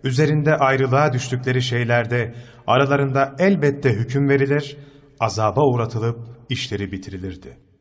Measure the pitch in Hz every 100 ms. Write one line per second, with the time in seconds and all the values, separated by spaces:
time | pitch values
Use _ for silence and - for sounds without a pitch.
0 | 135 127 156 156 147 147 135 135 131 135
1 | 151 127 - 123 127 127 123 120 117 120
2 | 117 120 117 - - - - 123 139 143
3 | 139 139 135 - 185 190 147 139 135 104
4 | 117 135 139 139 135 143 143 - - -
5 | - _ 113 113 107 101 143 120 113 113
6 | 113 117 - - - 123 - 101 98 95
7 | - 95 95 92 - - _ _